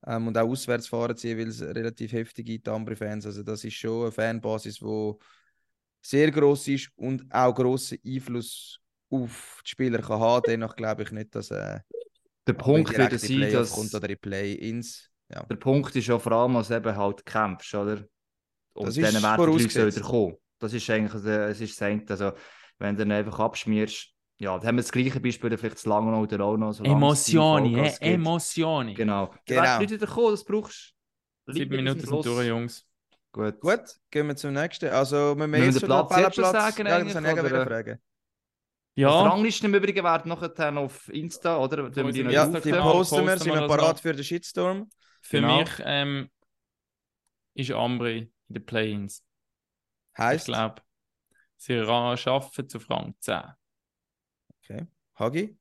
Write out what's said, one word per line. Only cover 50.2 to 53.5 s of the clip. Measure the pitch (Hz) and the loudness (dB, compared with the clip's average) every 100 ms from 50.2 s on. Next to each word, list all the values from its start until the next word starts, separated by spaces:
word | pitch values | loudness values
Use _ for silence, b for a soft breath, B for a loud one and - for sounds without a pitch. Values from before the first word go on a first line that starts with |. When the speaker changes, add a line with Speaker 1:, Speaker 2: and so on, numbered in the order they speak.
| 117 151 - | 0 0 -2
Speaker 3:
Ich | |
glaub, | 117 110 110 _ _ _ _ _ _ _ _ | -4 -4 -6 _ _ _ _ _ _ _ _
sie | - 123 | -4 -2
ra-, | 107 120 120 123 | 2 2 2 -2
schaffen | - 135 139 - 127 | 0 -2 -2 -12 -12
zu | 113 107 | -12 -6
Rang | - - - | -4 -4 -10
zehn. | - 90 - | -6 -6 -6